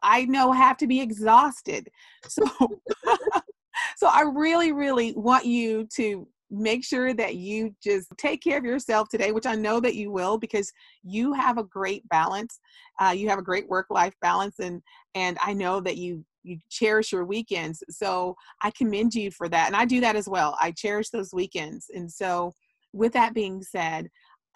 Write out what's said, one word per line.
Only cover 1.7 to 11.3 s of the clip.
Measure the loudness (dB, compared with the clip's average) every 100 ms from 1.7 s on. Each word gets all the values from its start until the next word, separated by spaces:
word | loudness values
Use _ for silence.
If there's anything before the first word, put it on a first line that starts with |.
| -8 -10 _ -20 _ -8
So, | -2
<laughs> | 0 2 0 0 -8 -4 0 0 2 -2 -4 -14 _ -8 -8 2
so | 4
I | 6
really, | 4 2 2 4 2
really | 0 0 0 0
want | 0 4 4 4
you | 0 0 -2 -4 -2
to | -2 -2 -10 _ -12
make | -4 -2 -2
sure | -2 0 0
that | 0 -2 -4
you | -6 -4 -6 -4
just | -2 -2 -4 -6
take | -4 -2
care | -2 -2
of |
yourself | -2 -4 0 0 0
today, | -2 0
which | 0 -2
I |
know | -2 0 0
that | 0
you | -2 -4
will, | -2 -2 -2
because | -2 -4 -4 -10 -20 _
you | -8 -2 -2